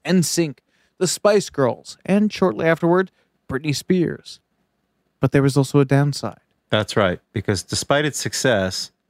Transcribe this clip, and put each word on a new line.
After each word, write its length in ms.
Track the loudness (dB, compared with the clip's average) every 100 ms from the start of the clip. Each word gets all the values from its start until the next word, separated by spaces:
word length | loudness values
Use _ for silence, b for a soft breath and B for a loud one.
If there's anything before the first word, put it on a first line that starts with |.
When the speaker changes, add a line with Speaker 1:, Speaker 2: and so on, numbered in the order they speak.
| 0
Speaker 1:
N 160 | 0
sync, 400 | 2 0 -2 -4 _ _ _ -6
the 80 | -4
Spice 420 | 0 2 2 0
Girls, 480 | -2 -2 -2 -12 -14 0
and 260 | 2 2
shortly 360 | 0 -2 0 0
afterward, 420 | 2 2 2 0 _ _ _ -10
Britney 280 | -8 -4 -6
Spears. 640 | 0 0 0 -4 -14 -20 _ _ _ _ _ _ _ -4
But 120 | 0
there 100 | 2
was 160 | 2 2
also 220 | 2 2
a 60 | 4
downside. 560 | 2 0 -2 -8 -12 _ _ -4
Speaker 2:
That's 260 | -2 0 0
right, 240 | 0 0 _
because 300 | -8 -4 -4
despite 420 | -4 -8 -2 0 0
its 140 | -4
success, 720 | -8 -2 0 2 0 -4 -12 _